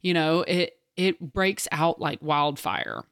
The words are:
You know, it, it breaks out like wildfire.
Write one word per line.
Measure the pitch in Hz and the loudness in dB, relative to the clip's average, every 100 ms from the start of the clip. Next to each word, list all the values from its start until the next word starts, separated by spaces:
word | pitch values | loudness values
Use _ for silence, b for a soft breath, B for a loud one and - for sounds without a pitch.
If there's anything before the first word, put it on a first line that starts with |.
You | 180 170 | 2 2
know, | 156 165 | 4 2
it, | - 175 175 _ _ - | 2 0 0 _ _ 0
it | 185 175 160 | 0 0 -6
breaks | - 190 196 - | 0 0 0 -4
out | 156 165 - | 0 0 2
like | 151 - | -4 -4
wildfire. | 151 147 147 143 - 95 55 53 - | -2 0 0 -2 -4 -4 -4 -8 -12